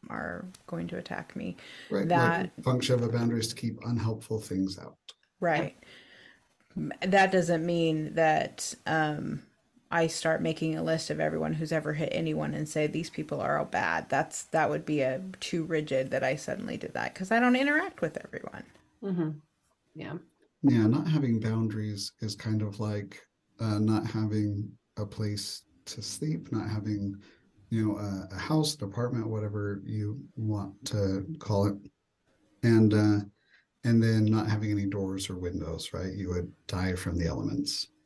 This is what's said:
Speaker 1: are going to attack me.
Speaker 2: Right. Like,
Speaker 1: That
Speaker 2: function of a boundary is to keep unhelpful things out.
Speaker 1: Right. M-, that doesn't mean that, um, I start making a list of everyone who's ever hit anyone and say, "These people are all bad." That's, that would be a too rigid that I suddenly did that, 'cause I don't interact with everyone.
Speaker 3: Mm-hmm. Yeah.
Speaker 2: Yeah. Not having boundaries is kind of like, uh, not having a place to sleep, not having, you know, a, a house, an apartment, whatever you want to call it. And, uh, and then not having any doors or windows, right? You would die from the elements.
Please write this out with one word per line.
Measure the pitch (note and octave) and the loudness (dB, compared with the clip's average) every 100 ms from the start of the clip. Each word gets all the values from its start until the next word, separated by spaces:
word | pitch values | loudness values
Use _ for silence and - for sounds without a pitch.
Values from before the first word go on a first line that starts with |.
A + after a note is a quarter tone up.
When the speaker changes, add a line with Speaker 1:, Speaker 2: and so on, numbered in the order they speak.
| - | -10
Speaker 1:
are | A1 D#2 F3 F#3 F#3 - | -8 -6 -8 -10 -16 -10
going | E3+ E3+ | -8 -6
to | F3 | -8
attack | F3+ - - | -8 -10 -8
me. | - - - - - - | -8 -8 -8 -14 -18 -4
Speaker 2:
Right. | G3+ | 0
Like, | E3 | 4
Speaker 1:
That | E3+ E3+ E3+ F3+ - | 4 4 4 -2 -4
Speaker 2:
function | - B2 - B2 | 0 2 4 2
of | |
a | A#2 | 2
boundary | A#2+ A#2 A#2 | 2 2 2
is | A2+ | -2
to | |
keep | - A#2 G#2+ A2+ | -2 -6 -4 -2
unhelpful | A#2+ G#2+ A2 - A2 | 0 0 -2 -4 -6
things | - F#2+ F#2+ F#2+ | -4 0 0 -2
out. | - - - - _ _ | -14 -18 -20 -20 _ _
Speaker 1:
Right. | F3 D#3 - - - - - - - - _ _ _ - | 0 2 0 -8 -20 -20 -20 -20 -20 -20 _ _ _ -6
M-, | D3+ - | -6 -4
that | F#3+ G3 F#3+ | 2 4 6
doesn't | F#3 E3+ E3+ | 4 4 2
mean | E3 E3+ E3 D#3 D#3 | 2 2 2 0 -2
that, | D#3+ D#3+ D#3 - - - - - | 2 4 4 0 -4 -10 -8 -2
um, | D#3+ D3+ D3 - D3 - _ _ _ _ | 0 2 0 -4 -6 -8 _ _ _ _
I | E3+ E3 | 0 0
start | - D#3+ D#3+ | 0 0 2
making | E3 D#3+ D#3+ D#3+ | 0 0 -2 -2
a | |
list | D#3+ D#3+ - | 0 0 -2
of | D#3 | 0
everyone | D#3 D#3 D#3 | 0 0 -2
who's | D#3 D#3+ | -2 0
ever | D#3+ D3+ | -2 -2
hit | D3+ E3 | -2 -2
anyone | - E3 D3+ D3 | 0 -2 -2 -2
and | D3 D3+ | -4 -4
say, | D#3 D3+ | 0 0
"These | D#3 E3 | -2 -6
people | - D3+ C#3+ | -8 -6 -4
are | D#3 D3 | 0 0
all | |
bad." | - - F2+ E2 - | 0 0 0 0 0
That's, | C3+ D#3 - | 0 0 -6
that | - D#3+ D#3 | -2 0 2
would | D3 | 0
be | - D3+ | -2 0
a | C3 C3 F#3+ F#3 | 0 -2 -8 -10
too | - E3+ | -6 -4
rigid | D#3+ D#3+ D3+ C3+ C3+ | 0 -2 0 -2 0
that | B2+ | 0
I | B2 D3 | 0 -2
suddenly | - - - - | -4 -6 -6 -8
did | - | -6
that, | - A#1+ | -4 -4
'cause | - F#3+ | -6 0
I | A3+ | 4
don't | B3 B3+ | 6 6
interact | C#4 D4+ F#4 - | 4 2 0 -4
with | D#3+ - | -4 -4
everyone. | - - - - - - _ _ | -8 -10 -10 -14 -16 -20 _ _
Speaker 3:
Mm-hmm. | G3 F3 D#3+ D3+ _ _ _ _ _ | -4 0 0 -4 _ _ _ _ _
Yeah. | D#3 - F3+ - _ _ _ | -14 -10 -10 -12 _ _ _
Speaker 2:
Yeah. | C#3 A#2+ A2 | 4 6 6
Not | C#3 E3+ | 4 2
having | D#3 C3 A2+ | 2 2 2
boundaries | A2+ A2 A2+ G#2+ G#2+ G#2 - _ | 0 0 0 -2 -4 -6 -8 _
is | G#2+ | -8
kind | G2+ A2+ G#2+ | -6 -2 0
of | G#2 G#2 | -2 -4
like, | G#2+ G#2 G2+ - - _ _ _ | -4 -4 -6 -14 -20 _ _ _
uh, | A2 G#2 | 0 2
not | G#2+ A2 A2 | 4 4 2
having | A2 A2 G#2+ G#2 G2+ A2 - _ - | -2 0 0 0 -2 -6 -10 _ -10
a | G#2 | -8
place | - G#2+ G#2 - - _ _ - | -4 -4 -4 -8 -12 _ _ -16
to | - | -10
sleep, | G2+ - D3+ D#3+ - | -10 -4 -2 -4 -2
not | A2 G2+ | -4 -2
having, | G#2 G#2+ G#2 G2+ G2 - _ _ _ _ | -4 -2 -2 -2 -6 -14 _ _ _ _
you | A2+ G#2+ | 0 0
know, | G#2 | 0
a, | G2+ F#2+ - | -4 -6 -8
a | F#2+ | -8
house, | - D#3 D3+ - | 0 2 2 -2
an | |
apartment, | G2+ A#2 B2 B2 A2 | -6 -4 -2 -2 -2
whatever | A2 G#2 G#2 G2+ G2+ - | -2 -2 -4 -4 -6 -6
you | A2 G#2 A#2 - - | -4 -4 -6 -10 -6
want | A2 G#2 G2 - - | -2 -2 -4 -8 -4
to | G#2+ G2 F#2+ F#2+ D#3 | 0 0 0 -4 -10
call | - G#2 G#2 | 0 2 2
it. | G2+ - _ _ _ _ _ _ _ | 0 -12 _ _ _ _ _ _ _
And, | A#2 A2+ G#2+ | 6 8 8
uh, | G#2 G#2+ G2+ - _ _ _ _ _ | 8 6 4 0 _ _ _ _ _
and | A#2+ A#2 | 4 6
then | A2+ A2 G#2+ | 6 6 6
not | A2 A2 | 4 2
having | G#2 G#2+ | 0 0
any | G#2 | 0
doors | G2 G2 F#2+ F#2+ - | 0 -2 -2 -4 -6
or | F2+ | -4
windows, | F2+ F2+ D#2+ E2 - | -4 -4 -6 -6 -6
right? | F#2 F#2 | -6 -6
You | G2+ F#2 | -4 -2
would | F2 F2 - - | -2 -4 -10 -6
die | F#2 F#2 | -2 0
from | F2 - E2+ | 0 -2 0
the | E2 | 0
elements. | D#2 - - - - - _ | -2 -2 -2 -4 -4 -8 _